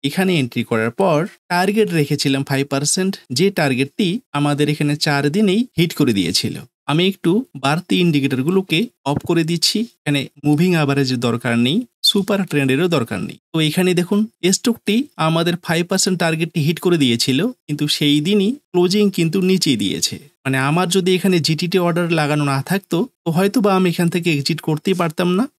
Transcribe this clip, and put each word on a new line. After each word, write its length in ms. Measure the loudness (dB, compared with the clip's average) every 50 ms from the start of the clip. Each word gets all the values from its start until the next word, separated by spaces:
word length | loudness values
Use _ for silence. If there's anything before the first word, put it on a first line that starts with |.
| -4
এখানে 240 | -4 -2 0 0 2 2 2
এন্ট্রি 220 | 0 0 -2 -4 -2 -2
করার 220 | 0 0 0 -2 -2 0
পর 180 | 2 2 2 2 0 -4 -8 _ _ _
টার্গেট 380 | -2 0 0 0 2 2 0 2 2 0
রেখেছিলাম 420 | 0 0 0 -2 0 0 0 0 0 -2
ফাইভ 160 | 0 -2 0 0 -2
পার্সেন্ট, 400 | -2 -2 -2 -2 0 0 -2 -4 -6 -10 _ -2
যে 100 | 0 0 2 2 2
টার্গেটটি 480 | 0 2 2 0 -2 -4 _ -2 -2 -2 -2 -4 _ _ -4 -2
আমাদের 260 | 0 0 2 0 0 0 0
এখানে 200 | 0 0 -2 -2 -2 -2
চার 180 | -2 0 0 0 0 0
দিনেই 260 | 2 2 2 2 0 -2 -2 _
হিট 140 | -2 0 0 0 0
করে 140 | 0 2 2 0
দিয়েছিল। 380 | 0 0 -2 -2 -4 -4 -8 -8 -14 _ _ _ _ -2
আমি 120 | 0 2 2 0
একটু 200 | -2 _ 0 0 0 0 -2 _ _ -4 -2
বাড়তি 320 | -2 -2 -2 -2 -2 0 2 2
ইন্ডিকেটরগুলোকে 720 | 2 2 0 0 0 -2 0 -2 0 0 0 0 0 -2 -2 -2 -4 _ _ _ -4
অফ 80 | -4 -4 -2 -2
করে 140 | 0 0 0 0
দিচ্ছি, 280 | -2 -2 -2 -2 -2 -2 -4 -6 _ _
এখানে 220 | _ -4 -2 -2 -4 -6 _ -4 0
মুভিং 220 | 0 2 4 4 2 2
অ্যাভারেজের 420 | 2 2 2 2 0 0 0 -2 -2 0
দরকার 260 | -2 -2 -2 -2 -2 0 2 2
নেই, 120 | 2 0 -2 -4 -6 _ _ 0 2
সুপার 300 | 2 2 0 0 -2 -2 -2 -2
ট্রেন্ডেরও 380 | -2 0 2 2 2 2 2 0 0
দরকার 240 | 0 -2 -2 -6 -6 -6
নেই। 100 | -8 -10 -14 _ _ -4
তো 40 | -2 0
এখানে 220 | 0 0 2 0 2 2 0
দেখুন 200 | 0 0 0 0 0 -2 _ _ 0 0 0
স্টকটি 400 | 2 0 -2 -2 -2 _ 0 0 0 -2 -4 _ -2 0
আমাদের 280 | 0 2 0 0 0 -2 -4 _
ফাইভ 180 | -2 -2 -2 0 -2
পার্সেন্ট 280 | -2 -2 0 0 0 0 0
টার্গেটটি 360 | -2 0 -2 -4 -4 _ -2 0
হিট 100 | 0 -2 0 0
করে 120 | 0 2 4 4
দিয়েছিল, 360 | 2 2 2 0 0 0 0 -2 -4 -6 _ _
কিন্তু 180 | -8 -4 -4 -2 -2 -2
সেই 200 | 0 2 2 2 2 2
দিনই 240 | 2 0 2 2 0 -2 -6 _ _
ক্লোজিং 340 | 0 0 2 2 2 2 2 2 2
কিন্তু 200 | 0 -2 0 0 0 2 2
নিচেই 280 | 2 2 2 0 0 0 0
দিয়েছে। 320 | -2 -2 -2 -4 -4 -6 -8 -16 -20 _ _ _
মানে 140 | -4 -2 0 0 0
আমার 180 | 2 0 0 2 0
যদি 140 | 0 2 2 0
এখানে 200 | 2 2 2 2 2 2
জিটিটি 300 | 0 -2 -2 -2 -2 0 0 0
অর্ডার 200 | 0 0 0 -2 0 0 0
লাগানো 240 | 0 0 0 0 0 0 -2
না 60 | -2 -2 -2
থাকতো, 280 | -4 -4 _ _ -2 -2 -2 -4 _ _ _
তো 60 | -2 0
হয়তো 200 | 2 0 2 2 2 2
বা 60 | 2 2
আমি 100 | 2 2 0 0
এখান 140 | 0 -2 0 0
থেকে 140 | 0 0 0 0
এক্সিট 240 | 0 -2 -2 -4 -4 -2
করতেই 280 | -4 -4 -2 _ -2 0 0
পারতাম 280 | -2 -4 -2 -2 -2 0 0
না। 60 | 0 -2 -4 _